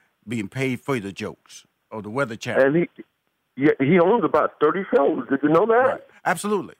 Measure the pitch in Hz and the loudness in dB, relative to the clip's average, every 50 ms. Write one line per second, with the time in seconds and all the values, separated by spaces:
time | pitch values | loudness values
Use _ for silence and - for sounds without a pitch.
0 | _ _ _ _ _ 104 120 113 98 98 - 131 135 131 123 - - - 135 117 | _ _ _ _ _ -10 -8 -8 -8 -8 -6 -6 -4 -4 -4 -6 -4 -4 -4 -4
1 | 95 98 90 - 107 90 71 - _ _ - - _ _ _ _ _ _ 110 110 | -4 -8 -10 -10 -10 -10 -10 -14 _ _ -20 -20 _ _ _ _ _ _ -14 -12
2 | 98 104 110 139 143 110 113 - - 123 104 127 131 139 147 175 165 - _ - | -12 -8 -6 -6 -6 -6 -8 -10 -8 -4 0 2 2 2 2 0 -2 -2 _ -18
3 | - _ _ _ _ _ _ _ _ _ _ 127 135 151 - - 135 139 190 175 | -20 _ _ _ _ _ _ _ _ _ _ 0 0 0 2 2 2 4 4 4
4 | 165 185 233 233 156 143 160 151 135 - - _ 151 151 165 190 190 - 247 254 | 6 4 4 2 2 2 2 2 0 0 0 _ 0 0 0 -2 -4 0 2 2
5 | 277 294 156 143 120 113 135 135 143 147 156 165 214 226 226 240 262 262 - - | 2 2 0 -2 -2 -4 -2 0 2 2 4 4 4 4 4 4 4 2 0 -4
6 | - _ _ _ - 156 185 170 - 208 214 190 127 85 - | -10 _ _ _ -4 -2 -2 -2 -2 -4 -4 -4 -4 -8 -16